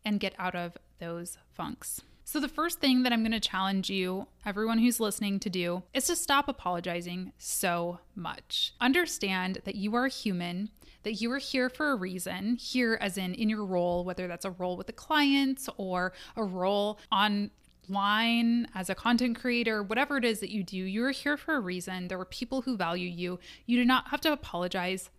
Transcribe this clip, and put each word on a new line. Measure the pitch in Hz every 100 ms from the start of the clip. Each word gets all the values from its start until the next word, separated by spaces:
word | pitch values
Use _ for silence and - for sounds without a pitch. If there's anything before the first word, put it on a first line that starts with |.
and | 214 208
get | 196 -
out | 180 180
of | 175 - _ _
those | 170 170 175 - _
funks. | - - - - - - - -
So | 302
the | 277
first | - 330 339
thing | 269 254
that | 254
I'm | 233
gonna | 226 220
challenge | - 190 190 196 185
you, | 190 185 185 202 _
everyone | 208 196 220 226
who's | 240 233
listening, | 220 202 208 196
to | 208
do | 180 175 180 -
is | 262 262
to | 339
stop | - 285 285
apologizing | 269 185 175 180 175 175 175 185 -
so | - - 185 170 175 175 - -
much. | 170 - - - - -
Understand | 247 302 330 - 196 190 185 190 -
that | -
you | 202
are | 233 262
human, | - 214 180 175 175 214 - - -
that | 208 214
you | 233
are | 269
here | 262 262 254
for | 254 302
a | 254
reason, | 185 185 180 185 202 240
here | - 254 233 226
as | 202 190
in, | 185
in | 180 220
your | 214 202
role, | 180 175 175 180
whether | 180 180
that's | 170 196
a |
role | 180 180 180
with | 190
a |
client | - - 311 285 277 269 262 - -
or | 196 180 185 - - -
a | 208
role | 180 185 202 208 208 -
online | 202 208 202 208 _ _ _ - 196 202 208 233 233 233 233 233
as | 190 185
a | 185
content | 226 233 247 226
creator, | 254 240 226 220
whatever | 196 220 285 285
it |
is | 233 214
that | 202
you | 208
do, | 180 185
you're | 190 202 254
here | 269 285 294
for | - 302
a |
reason. | 185 185 175 185 180
There | 185
are | 185
people | - 240 269
who | 262 226
value | 170 175 180
you. | 175 175 180 - - -
You | 240
do |
not | 247 262 -
have | 294
to | 320
apologize | 294 - 175 180 190 180 190 -